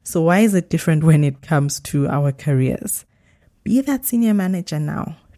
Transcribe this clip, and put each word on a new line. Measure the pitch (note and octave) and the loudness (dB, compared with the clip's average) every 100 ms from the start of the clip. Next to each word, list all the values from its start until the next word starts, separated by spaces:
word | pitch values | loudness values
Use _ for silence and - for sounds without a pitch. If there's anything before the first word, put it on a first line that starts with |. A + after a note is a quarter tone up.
So | - F3 | -6 -2
why | D#3+ F#3 | 2 4
is | A3 | 4
it | F#3+ E3 | 2 0
different | D#3+ - D#3 | -2 0 2
when | D#3+ D3+ | 4 4
it | D3 C3+ | 4 -2
comes | - D3+ C#3+ - | -2 0 0 -4
to | - C#3+ C#3 | -6 -2 0
our | C#3 C#3+ | 0 -2
careers? | C3+ D3+ C3 C3 - - - - _ _ _ _ _ | -2 -2 0 0 -2 -6 -10 -12 _ _ _ _ _
Be | - A#3+ | -2 0
that | C4+ C4+ | 0 -4
senior | - A#3+ A3+ | -2 0 2
manager | G#3 F#3 F#3 F3 D3+ | 2 0 -2 -4 -6
now. | D3+ D3 - D#3+ _ | -4 -6 -8 -12 _